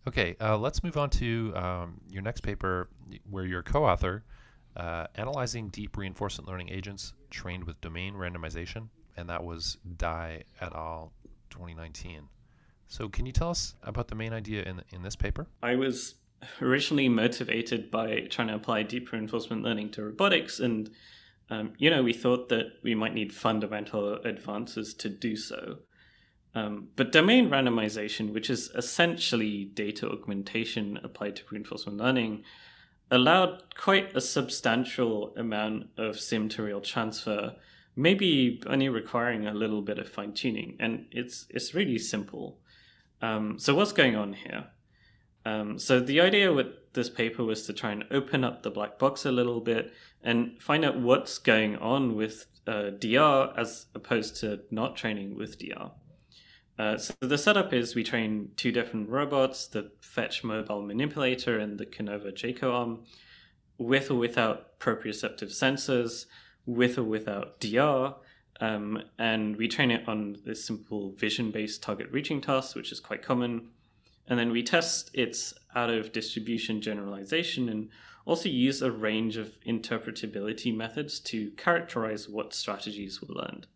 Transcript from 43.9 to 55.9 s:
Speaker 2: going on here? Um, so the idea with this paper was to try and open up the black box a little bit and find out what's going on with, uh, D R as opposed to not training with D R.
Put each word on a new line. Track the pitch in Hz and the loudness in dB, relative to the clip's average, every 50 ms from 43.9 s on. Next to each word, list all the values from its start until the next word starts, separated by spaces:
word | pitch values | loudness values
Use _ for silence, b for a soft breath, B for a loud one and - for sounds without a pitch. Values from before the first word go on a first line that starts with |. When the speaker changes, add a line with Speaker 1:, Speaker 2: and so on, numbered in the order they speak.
Speaker 2:
going | - - 147 127 113 | 6 6 6 6 6
on | 107 104 101 | 2 0 -2
here? | 98 98 - - - - - - _ _ _ b b b b b b b b b b _ _ | -6 -10 -10 -10 -10 -10 -10 -12 _ _ _ b b b b b b b b b b _ _
Um, | 110 107 107 107 104 107 - | -4 -4 -2 -2 -4 -6 -6
so | - - 135 127 | 2 4 4 4
the | 123 131 139 156 | 6 4 6 6
idea | 175 190 196 202 202 185 | 8 8 8 6 6 6
with | 156 139 123 - - - - _ _ | 6 4 2 0 -4 -16 -20 _ _
this | 131 117 120 | -2 -2 -2
paper | - - 117 113 113 - 123 | 0 0 0 0 2 0 0
was | 110 110 107 - | 0 0 -2 -4
to | - | -8
try | 104 - - 110 | -8 -4 -4 -4
and | 104 104 110 - | -4 -4 -4 0
open | 123 143 139 - - 143 127 | 0 0 2 2 2 2 2
up | 120 123 - | 2 0 -2
the | - 117 | -8 -6
black | 104 104 104 107 - - | -4 -2 -4 -4 0 4
box | 131 139 139 - - | 4 4 4 2 0
a | 143 | 2
little | 127 123 123 123 120 117 | 4 4 4 2 0 0
bit | - 120 113 113 117 - B B B B B B | 0 2 2 2 0 -4 B B B B B B
and | - 117 117 117 120 117 - - | 0 2 4 4 2 2 -4 -10
find | - - 147 156 160 | 0 2 4 4 4
out | 143 - - | 4 2 2
what's | 123 120 127 147 - - - - | 6 6 6 6 6 -2 -8 2
going | - - 113 110 110 104 104 | 6 6 6 8 6 4 0
on | - - 113 127 139 135 120 110 | 0 0 2 2 4 4 2 2
with, | 107 110 110 110 - - _ _ - _ | 0 0 -2 -4 -10 -18 _ _ -10 _
uh, | - 113 104 104 101 | -4 -2 -2 -2 -4
D | 101 101 - 110 113 | -4 -2 0 4 6
R | 135 156 151 139 135 135 - - | 6 8 8 8 6 4 2 0
as | - 117 113 - - - _ _ | -2 -2 -2 -4 -12 -16 _ _
opposed | 117 - - 123 113 107 107 - | -16 -2 0 2 2 2 -2 -6
to | - - 107 104 101 - - | -4 -4 -4 -4 -4 -6 -6
not | 110 110 110 110 - | -2 -2 -2 -2 -2
training | - - 113 107 101 98 98 - | -4 -4 -2 -2 -2 -4 -6 -6
with | - 110 - - - | -6 -8 -8 -8 -12
D | - - - | -10 -10 -8
R. | - - - | -8 -8 -12